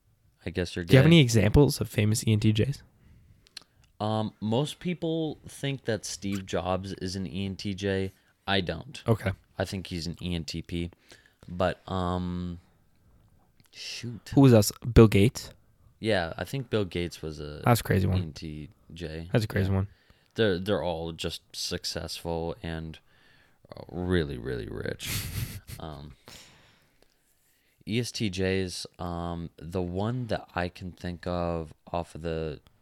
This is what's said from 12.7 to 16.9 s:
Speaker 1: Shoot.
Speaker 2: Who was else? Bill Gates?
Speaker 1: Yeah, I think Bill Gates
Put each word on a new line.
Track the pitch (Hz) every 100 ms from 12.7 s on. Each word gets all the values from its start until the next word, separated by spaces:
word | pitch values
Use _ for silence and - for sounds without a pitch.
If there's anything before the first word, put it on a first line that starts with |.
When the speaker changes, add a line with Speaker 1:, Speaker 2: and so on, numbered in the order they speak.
| _ _ _ _ _ _ _ _ _ _
Speaker 1:
Shoot. | - - - 117 117 -
Speaker 2:
Who | 147
was | 135
else? | 110 101 - -
Bill | 117 110
Gates? | 98 107 - - - _ _ - -
Speaker 1:
Yeah, | 107 98 82 -
I |
think | 90 139 127
Bill | 110
Gates | 95